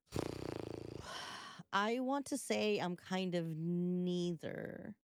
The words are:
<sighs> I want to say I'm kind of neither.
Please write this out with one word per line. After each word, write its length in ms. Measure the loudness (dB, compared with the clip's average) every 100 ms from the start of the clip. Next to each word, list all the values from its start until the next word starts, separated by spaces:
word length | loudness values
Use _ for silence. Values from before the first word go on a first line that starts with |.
| _
<sighs> 1600 | -4 -4 -4 -6 -6 -6 -8 -10 -10 -8 -8 -8 -10 -12 -14 -2
I 280 | 2 4 4
want 260 | 2 2 0
to 120 | -2
say 400 | 2 2 4 4
I'm 180 | 2 -2
kind 380 | -2 0 2
of 120 | 2 0
neither. 1500 | 0 0 2 4 4 2 2 2 0 -4 -4 -6 -6 -10 -12 _